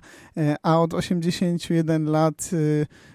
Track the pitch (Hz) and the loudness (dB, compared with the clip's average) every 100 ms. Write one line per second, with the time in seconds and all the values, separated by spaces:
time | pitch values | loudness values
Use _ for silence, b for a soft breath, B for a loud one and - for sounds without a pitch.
0 | B B B - 151 151 180 160 165 170 | B B B -2 -2 0 2 2 2 -2
1 | - 180 165 - 180 175 - 165 156 160 | -2 -2 -2 0 -2 -2 -2 0 0 0
2 | 151 156 160 151 - 170 151 151 151 b | 0 2 2 0 -4 -2 0 0 -2 b
3 | b | b